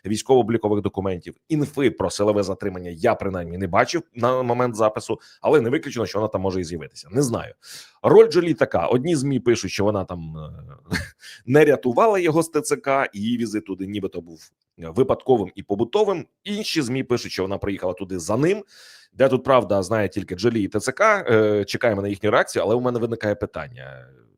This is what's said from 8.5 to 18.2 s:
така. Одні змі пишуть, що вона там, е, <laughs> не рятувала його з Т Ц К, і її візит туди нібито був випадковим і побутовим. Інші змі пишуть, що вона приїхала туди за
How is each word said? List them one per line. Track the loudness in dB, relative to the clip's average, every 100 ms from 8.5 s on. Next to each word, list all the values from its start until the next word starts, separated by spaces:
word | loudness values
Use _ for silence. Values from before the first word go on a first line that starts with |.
така. | 0 0 0 0
Одні | 0 0 -2
змі | 0 0
пишуть, | 0 0 -2
що | 0
вона | 0 0
там, | -4 -8 -10 -12 -14 -16 -18 -18 -8
е, | -8 -8 _
<laughs> | -20 -14 2
не | 6
рятувала | 6 4 2 4 4 4
його | 2 2
з | 0
Т | -2
Ц | -2 -4
К, | 0 0 0
і | -4
її | -4 -2
візит | -2 -4 -6
туди | -8 -6
нібито | -6 -6 -8
був | -14 -20 -20 _ _ -16
випадковим | -6 0 2 2 4 2 2
і | -8
побутовим. | -6 -2 0 0 0 -2 -6 _
Інші | -8 -6 -4 -4
змі | -2 -4
пишуть, | -2 -2 -2
що | -4
вона | -4 -2
приїхала | -4 -4 -4
туди | -6 -8
за | -8